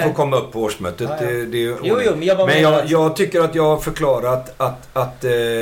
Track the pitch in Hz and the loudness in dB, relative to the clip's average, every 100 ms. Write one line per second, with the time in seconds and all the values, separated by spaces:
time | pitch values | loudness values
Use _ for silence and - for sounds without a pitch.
0 | 156 156 139 127 107 113 107 104 90 85 | 2 0 2 0 -2 -4 -4 -4 -6 -4
1 | 120 156 123 120 113 120 117 123 180 240 | -6 -4 -4 -4 -2 -2 -2 -2 0 0
2 | 226 156 180 185 143 156 156 151 151 160 | 0 0 0 2 2 4 4 4 2 2
3 | 156 180 185 175 160 160 151 151 151 - | 2 0 0 2 2 2 2 2 -2 -2
4 | 147 120 123 127 - - 127 - - 131 | 0 0 0 -2 -4 -6 -6 -6 -8 -4
5 | 123 - 127 120 117 117 | -4 -4 -2 0 0 -2